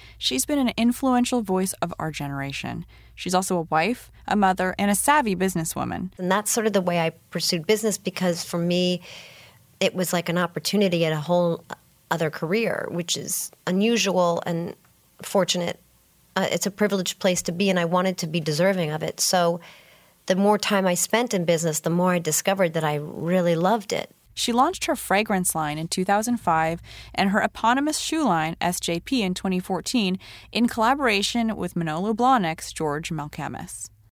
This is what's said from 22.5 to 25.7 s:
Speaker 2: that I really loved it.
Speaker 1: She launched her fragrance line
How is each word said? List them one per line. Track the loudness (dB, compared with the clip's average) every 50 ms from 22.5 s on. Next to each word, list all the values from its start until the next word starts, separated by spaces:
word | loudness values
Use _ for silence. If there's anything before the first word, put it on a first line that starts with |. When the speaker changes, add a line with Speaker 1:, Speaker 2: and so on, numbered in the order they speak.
| 2 2 2 0 0
Speaker 2:
that | 0 -2
I | 0 -2
really | -2 -4 -8 -8 -6 -2 0 2 2 4 2 2
loved | 2 2 2 2 0 0 -4
it. | -4 -6 -6 -6 -12 _ _ _ -10
Speaker 1:
She | -6 -2 0 2
launched | 2 2 2 2 -2 -4
her | -4 -4
fragrance | -2 0 0 2 2 2 2 0 0 0 0 -2
line | -2 -2 -2